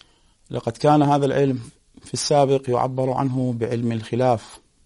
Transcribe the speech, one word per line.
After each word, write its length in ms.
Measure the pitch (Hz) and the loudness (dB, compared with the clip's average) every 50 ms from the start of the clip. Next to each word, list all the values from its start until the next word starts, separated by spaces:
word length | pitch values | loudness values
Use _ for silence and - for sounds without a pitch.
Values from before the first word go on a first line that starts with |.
| - _ _ _ _ _ _ _ _ - | -20 _ _ _ _ _ _ _ _ -12
لقد 220 | 131 127 - 120 | -10 -8 -6 -8
كان 300 | 113 - - 147 151 151 | -4 0 2 4 4 4
هذا 240 | 143 143 143 143 143 | 4 4 2 2 2
العلم 340 | 135 127 135 143 135 127 120 117 - - _ _ _ _ - - | 0 0 2 0 0 0 -4 -8 -14 -20 _ _ _ _ -20 -14
في 100 | - - | -10 -8
السابق 560 | 127 - - 151 143 143 135 139 135 139 123 | -6 -2 0 2 4 4 4 2 0 0 0
يعبر 400 | 123 120 120 135 127 127 131 131 | -2 0 0 -2 -2 -2 -2 -2
عنه 420 | 123 131 135 135 127 131 127 127 | -2 -2 -2 -2 -2 -2 -2 -2
بعلم 400 | 120 113 113 107 123 117 120 117 | -2 -2 -4 -4 -2 -2 -2 -2
الخلاف 680 | 113 113 110 - 117 117 127 127 139 - - - - - _ _ _ _ _ | -4 -4 -6 -4 -2 0 2 2 2 0 -2 -8 -20 -20 _ _ _ _ _